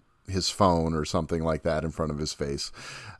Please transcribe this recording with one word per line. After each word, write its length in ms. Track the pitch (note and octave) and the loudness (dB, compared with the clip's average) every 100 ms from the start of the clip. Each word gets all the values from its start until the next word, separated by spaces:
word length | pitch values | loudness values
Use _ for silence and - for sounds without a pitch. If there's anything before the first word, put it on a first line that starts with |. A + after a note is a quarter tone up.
| _ _ - | _ _ -4
his 220 | F#2+ E2+ | -2 0
phone 440 | - G2 E2+ E2 | 4 6 6 4
or 120 | D#2+ D2+ | 0 0
something 360 | F2+ D#2 E2+ | 0 0 0
like 200 | D#2+ D#2 | 2 0
that 220 | E2+ D#2 D#2+ | 0 0 -2
in 60 | |
front 200 | D2 D#2+ | -2 -2
of 60 | D2+ | -2
his 160 | D2+ | -4
face, 380 | - C#2+ C#2 - - - - - - | -4 -4 -4 -6 -10 -14 -14 -16 -8